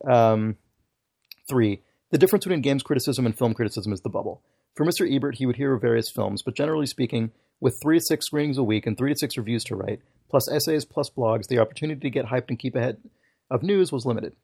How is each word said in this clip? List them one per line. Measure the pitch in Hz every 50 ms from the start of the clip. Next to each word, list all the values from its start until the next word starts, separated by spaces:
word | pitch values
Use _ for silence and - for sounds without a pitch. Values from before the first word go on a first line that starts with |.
| - 135
Um, | 127 117 113 113 110 107 107 110 107 - _ _ _ _ _ _ _ _ _ _ _ _ _ - - _ -
three, | - 135 127 110 104 98 - _ _ _ _ _ _
the | -
difference | 139 175 185 214 196 -
between | 185 185 151
games | 120 139 139 135
criticism | - - 147 127 - 143 123 131 127
and | 113 107
film | - 127 113 110
criticism | - 117 104 - 110 95 107 101
is | -
the | - 101
bubble. | - 95 95 98 - - _ _ _ _ _ _ _
For | - 151
Mister | 170 165 - 190
Ebert, | - 139 135 143 143 127
he | 120 131
would | 123 117
hear | 117 139 139 135
of | 107
various | 123 117 117 117 110 -
films, | - - 101 101 101 -
but | - 127 -
generally | - 143 156 156 156 143
speaking, | - - - 127 113 - 117 113 113 - _ _ _ _ -
with | - 127 - - -
three | 156 160 170
to | 165
six | - 160 156 -
screenings | - 151 147 147 151 131
a | 135 127
week | 107 107 104 -
and | 117 104
three | - 131 143 147
to | -
six | 147 117 -
reviews | 131 107 107 120 113 -
to | - -
write, | 95 95 104 107 - _ _ _ _ _ _
plus | - 131 - -
essays, | 143 151 - 165 156 147 123
plus | - - 151 139 -
blogs, | - 135 120 110 113 110 98
the | - 127 120
opportunity | 110 - - - 151 156 156 139
to | 151 135
get | 117 139 113
hyped | 110 131 127 - -
and | 127
keep | 117 - 127 -
ahead | 127 117 131 - - - - _ _ _ _ _ _ _ -
of | 131 117
news | - 190 202 196 185 143
was | 147 127 113
limited. | 127 113 110 110 73 - _